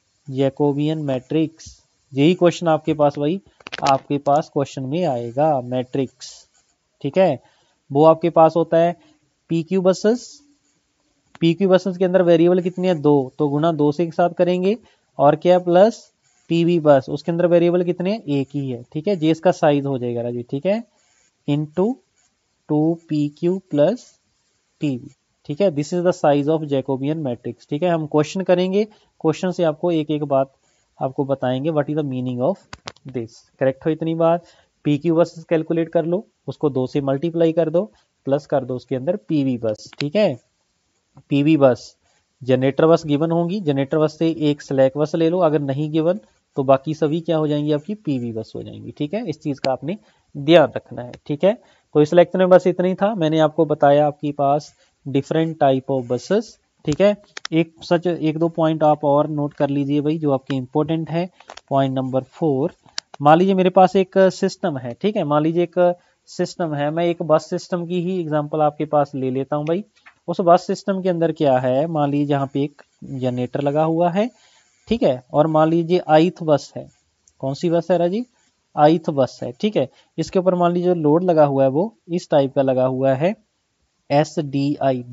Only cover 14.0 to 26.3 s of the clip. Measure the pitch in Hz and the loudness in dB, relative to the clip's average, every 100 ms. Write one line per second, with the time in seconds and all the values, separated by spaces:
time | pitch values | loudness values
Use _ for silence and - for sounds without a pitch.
14 | 170 160 175 170 180 180 185 240 _ _ | -4 0 -2 0 0 0 -2 -4 _ _
15 | _ - 139 151 175 180 175 175 214 - | _ 2 2 4 4 2 4 4 4 2
16 | - _ _ _ - 170 170 175 151 139 | -16 _ _ _ -4 0 2 2 4 4
17 | - 147 - 170 175 170 175 180 175 175 | 4 -8 -4 0 2 4 4 0 -2 -2
18 | 180 220 - 143 135 147 135 120 123 156 | -4 -6 -4 -4 -4 -6 -6 -8 -10 -8
19 | 156 190 156 160 180 170 156 143 139 135 | -4 0 0 2 0 2 2 2 0 -4
20 | 123 120 120 120 117 139 180 214 240 _ | -4 -6 -6 -8 -8 -6 -4 -4 -6 _
21 | _ _ _ _ - 147 151 151 208 262 | _ _ _ _ -4 -4 -4 -2 -2 -2
22 | _ _ _ _ _ _ - 151 160 170 | _ _ _ _ _ _ -4 -2 0 -2
23 | - 156 147 147 170 190 - 143 151 240 | -4 -4 -4 -4 -4 -4 -4 0 2 0
24 | - _ _ _ _ _ _ - 151 123 | -10 _ _ _ _ _ _ -8 -6 -6
25 | 127 _ _ _ - 147 202 143 151 180 | -10 _ _ _ -12 -2 -2 0 -4 -2
26 | 175 170 156 | -2 0 2